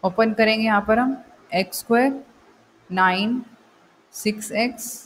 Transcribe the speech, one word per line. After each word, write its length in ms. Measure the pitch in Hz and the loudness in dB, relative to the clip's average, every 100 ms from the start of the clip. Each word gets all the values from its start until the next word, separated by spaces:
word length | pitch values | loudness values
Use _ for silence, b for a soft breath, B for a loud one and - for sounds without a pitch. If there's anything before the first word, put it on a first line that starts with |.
Open 300 | 190 185 226 | -4 0 0
करेंगे 320 | 214 220 220 | 4 2 2
यहाँ 200 | 220 208 208 | 2 0 2
पर 100 | 220 | 2
हम 180 | 254 269 - - _ | 2 -4 -10 -20 _
एक्स 240 | 180 190 - | -4 -4 -6
स्क्वायर, 340 | - 233 262 269 - _ _ _ _ _ _ | 0 2 2 0 -12 _ _ _ _ _ _
नाइन, 520 | 185 185 185 208 254 - _ _ _ _ _ _ | 2 2 2 -2 -4 -6 _ _ _ _ _ _
सिक्स 360 | - 214 214 - | -4 -4 -4 -6
एक्स 360 | 202 240 - - - | -2 -2 -4 -12 -14